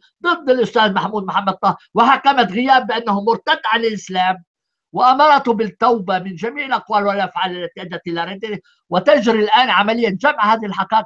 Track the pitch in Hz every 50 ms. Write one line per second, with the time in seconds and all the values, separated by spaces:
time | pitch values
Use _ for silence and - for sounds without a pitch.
0 | _ _ _ _ - 349 349 349 311 269 254 254 226 - - 240 220 214 190 190
1 | - 190 220 214 190 190 160 190 196 196 190 - - 208 - - _ _ - 185
2 | 233 247 269 262 - 277 285 269 240 - 185 220 247 269 269 254 247 202 226 226
3 | 233 233 202 202 202 220 226 - - - 311 311 - 220 220 233 233 226 214 196
4 | - - 185 185 185 185 185 180 175 _ _ _ _ _ _ _ _ _ - 175
5 | 240 254 262 269 294 302 285 269 269 254 226 208 226 208 - - 226 240 247 226
6 | 190 180 190 185 170 196 190 160 170 233 277 285 285 269 254 214 - - 220 208
7 | 202 202 196 202 196 180 - 175 185 185 180 180 175 170 - 190 185 180 180 165
8 | - 175 170 170 165 175 196 196 214 220 208 170 - _ _ _ _ - 165 180
9 | 185 285 294 285 214 233 220 220 208 214 214 233 254 247 190 180 202 208 226 233
10 | 233 214 190 - - 285 294 294 269 208 220 226 220 202 180 180 190 - 220 220
11 | 214